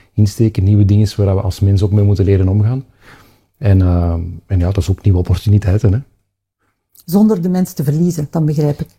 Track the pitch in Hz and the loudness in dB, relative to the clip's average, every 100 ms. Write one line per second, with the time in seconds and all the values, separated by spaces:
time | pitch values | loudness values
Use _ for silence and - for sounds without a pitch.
0 | _ - 104 - 113 107 95 104 101 104 | _ -2 -2 2 -2 0 0 2 4 2
1 | 107 - 101 95 95 - 98 98 101 104 | 0 0 0 0 -4 -2 0 2 2 2
2 | 101 98 95 98 95 101 107 127 - _ | 2 2 2 2 2 0 0 -2 -8 _
3 | - - _ _ _ _ 101 95 90 87 | -20 -20 _ _ _ _ 2 2 4 0
4 | 87 82 85 87 _ 95 87 101 92 95 | 0 -4 -6 -12 _ -2 -2 -2 -2 -2
5 | - 90 90 92 - 104 101 98 104 104 | 0 0 0 -2 0 0 2 0 0 -2
6 | 143 _ _ _ _ _ _ _ _ _ | -6 _ _ _ _ _ _ _ _ _
7 | - 180 214 214 175 180 185 - 143 147 | -4 0 2 0 -2 -2 -4 -4 -4 0
8 | 175 170 143 170 156 151 147 143 160 | -2 -2 -6 -2 -2 0 -2 -2 -8